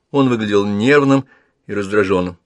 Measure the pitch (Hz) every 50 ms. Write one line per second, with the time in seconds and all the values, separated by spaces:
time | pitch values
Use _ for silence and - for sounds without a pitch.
0 | _ _ - 139 135 127 123 110 107 104 104 101 101 104 101 101 113 131 147 147
1 | 139 139 139 135 131 _ _ _ _ _ _ _ _ - 104 101 101 95 104 107
2 | 98 95 95 92 90 90 87 - _